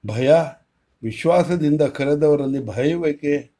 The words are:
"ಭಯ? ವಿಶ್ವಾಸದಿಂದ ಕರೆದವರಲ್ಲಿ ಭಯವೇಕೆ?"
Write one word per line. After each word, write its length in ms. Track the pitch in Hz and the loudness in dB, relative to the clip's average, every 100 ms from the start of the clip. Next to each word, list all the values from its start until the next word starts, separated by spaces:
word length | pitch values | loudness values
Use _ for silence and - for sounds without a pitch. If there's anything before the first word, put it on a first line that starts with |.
| 107 | -6
"ಭಯ? 280 | 110 131 165 160 - _ _ _ _ | -2 4 4 2 -10 _ _ _ _
ವಿಶ್ವಾಸದಿಂದ 800 | 113 110 160 175 160 175 151 151 | -10 -2 2 2 2 0 0 2
ಕರೆದವರಲ್ಲಿ 840 | 143 - 139 147 151 147 135 139 117 | 0 0 -2 2 2 2 0 -4 -6
ಭಯವೇಕೆ?" 840 | 110 143 170 160 147 147 147 143 | -2 -2 0 -4 -4 -4 -4 -6